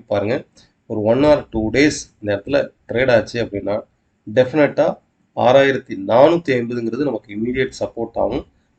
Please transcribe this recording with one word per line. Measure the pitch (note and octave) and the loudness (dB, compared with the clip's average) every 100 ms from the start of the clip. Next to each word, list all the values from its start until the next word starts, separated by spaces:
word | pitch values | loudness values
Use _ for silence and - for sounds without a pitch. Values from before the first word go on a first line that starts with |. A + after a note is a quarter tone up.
| - | -6
பாருங்க. | G#2 G2+ C#3 - _ _ _ _ | -4 -2 -4 -8 _ _ _ _
ஒரு | G#2+ G#2+ | -4 0
one | B2 D3 | 2 4
or | C#3+ A#2+ A2 | 4 0 -4
two | A2 A#2+ | -2 2
days | D3+ D3 - _ | 0 0 -10 _
இந்த | G#2 G2+ | -6 -6
இடத்துல | - C#3 - - - | -2 -2 -2 -8 -8
ட்ரேட் | A2 C3 A#2 | -2 2 2
ஆச்சு | G#2+ A#2+ G#2 | 2 -6 -6
அப்படின்னா | G2 G2 G#2 - _ _ _ - | -6 -6 -6 -8 _ _ _ -4
டெஃபினட்டா | A2 B2+ D3+ C#3 - E3 G#3 _ _ _ - | 0 2 2 0 2 -2 -2 _ _ _ 0
ஆறாயிரத்தி | A#2 C3+ C#3 C3 - G#2+ G2 | 4 6 4 0 -6 -10 0
நானூத்தி | A#2 D3 E3+ E3 B2+ | 4 6 4 0 -2
ஐம்பதுங்கிறது | A#2 A#2+ A2+ A#2+ D3 | -2 -6 -6 -4 -4
நமக்கு | G#2+ - G#2 | -6 -8 -6
இமீடியட் | A#2 C3 B2 - | -4 -2 -4 -4
சப்போர்ட் | G#2 - A2+ - | -8 -6 -8 -4
ஆகும். | G2 C3+ - _ _ | -4 -4 -8 _ _